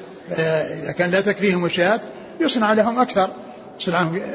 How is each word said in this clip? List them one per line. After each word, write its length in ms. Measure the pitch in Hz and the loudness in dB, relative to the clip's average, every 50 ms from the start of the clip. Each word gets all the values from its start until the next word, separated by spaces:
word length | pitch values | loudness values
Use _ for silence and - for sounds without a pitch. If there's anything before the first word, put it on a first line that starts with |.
| - - - - - 175 175 | -12 -16 -18 -16 -12 -6 -4
آه، 500 | 160 160 160 160 156 147 - - 160 147 | -2 0 2 2 0 0 -2 -6 -8 -8
إذا 100 | 139 139 | -4 -2
كان 180 | - 175 175 | 0 0 2
لا 100 | 180 196 | 2 2
تكفيهم 440 | 196 208 190 - 190 202 180 180 170 | 2 2 0 2 2 2 2 2 0
الشاة 360 | 165 - 175 170 185 220 233 - - - - - - - - | 0 2 2 4 4 2 2 -2 -6 -14 -16 -16 -10 -4 -2
يصنع 320 | 330 285 - 247 220 214 220 | 0 0 2 2 2 4 4
لهم 260 | 214 202 233 233 254 | 4 4 4 4 2
أكثر، 320 | 254 - - 196 185 190 - - - - - - - - - - | 2 2 2 2 2 2 0 -6 -16 -16 -18 -18 -18 -16 -12 -6
يصنع 200 | - 185 170 175 | -2 0 2 2
لهم 200 | 175 160 165 196 - 202 | 2 2 0 -2 -6 -6